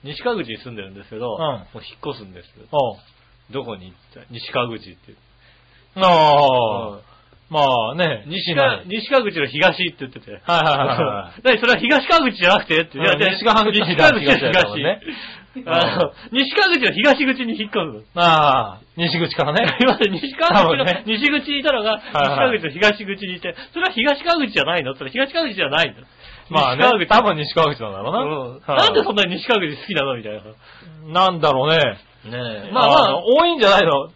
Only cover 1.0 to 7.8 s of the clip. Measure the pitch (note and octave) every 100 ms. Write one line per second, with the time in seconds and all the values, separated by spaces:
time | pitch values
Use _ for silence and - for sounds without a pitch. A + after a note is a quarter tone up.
1 | G2 A2 A#2+ C#3 E3 A#2+ - A3 - -
2 | D3 B2+ G2 F2 F2 _ A2 D3+ B2 F#2+
3 | _ _ _ _ _ C3 A#2 G2+ F#2 -
4 | _ B2+ B2 A#2 - C3+ A#2+ A2+ F#2+ F2
5 | _ - _ _ _ _ _ _ _ -
6 | F#3+ E3+ D#3 C#3+ C#3 B2+ A2+ G2+ A2 G2+
7 | - _ _ _ _ D#3 C#3 B2+